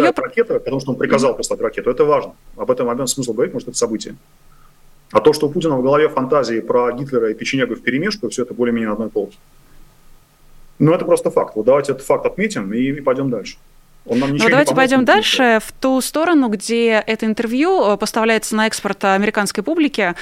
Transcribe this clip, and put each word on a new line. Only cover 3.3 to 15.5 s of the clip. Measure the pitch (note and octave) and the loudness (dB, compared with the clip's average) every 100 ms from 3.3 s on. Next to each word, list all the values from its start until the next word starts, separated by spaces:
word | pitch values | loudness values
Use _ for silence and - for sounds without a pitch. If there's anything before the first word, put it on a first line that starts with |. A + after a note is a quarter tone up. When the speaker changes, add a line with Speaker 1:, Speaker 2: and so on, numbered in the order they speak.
Speaker 1:
говорить, | A2 D3 | -2 -2
потому | A#2+ | -4
что | - | -10
это | B2+ | -4
событие. | A2+ G#2+ - - _ _ - - - _ - - _ | -4 -4 -8 -16 _ _ -20 -20 -20 _ -20 -20 _
А | C3 | 2
то, | D3 | 4
что | D3+ D3 | 4 0
у | |
Путина | D3 D#3+ C3+ | -2 0 0
в | |
голове | B2+ D3 D3+ | 2 4 2
фантазии | C#3+ C3 D3 A#2 A2+ | 0 0 0 0 -2
про | A2 B2 B2 | 0 0 0
Гитлера | A#2+ C#3+ B2+ A2+ | -2 -2 0 0
и | |
печенегов | A2 A2+ C3+ B2 A2 | -2 -4 -2 -2 -2
вперемешку, | - C3 F#3+ G#3 A2+ | -2 -2 -2 -4 -6
всё | - | -6
это | A#2+ | -6
более-менее | A2 A#2+ A#2 A2 | -2 -2 0 -2
на | |
одной | G#2+ A2 | -4 -4
полке. | G#2+ F#2+ - _ _ - - - _ - - _ _ - - - - | -4 -6 -8 _ _ -20 -20 -20 _ -20 -20 _ _ -20 -20 -12 0
Но | D3+ | 2
это | F3 - | 4 2
просто | E3+ - | 0 0
факт. | - - - | -2 -2 -2
Вот | G#2+ | 2
давайте | C#3 C#3 | 2 2
этот | C3 - | -4 -2
факт | C#3 A#2+ | 0 -2
отметим | - G#3+ G#3 G2 | -2 -4 -4 -4
и, | A2+ | -2
и | C3 D3 | -2 -2
пойдём | C#3 C3 C#3 | -2 0 -2
дальше. | A#2 F#2 - _ _ _ _ - | -4 -8 -16 _ _ _ _ -4
Он | A#3+ | -2
нам | C#4 | 0
Speaker 2:
Ну, | C#4 | 2
Speaker 1:
ничего | A3+ | 2
не | |
Speaker 2:
давайте | B3+ D4 C4 | 2 2 2
Speaker 1:
поможет, | C4 | 2
Speaker 2:
пойдём | C4 | 4
Speaker 1:
не | B3+ | 4
Speaker 2:
дальше, | F#4 A4 - B3 | 4 2 2 2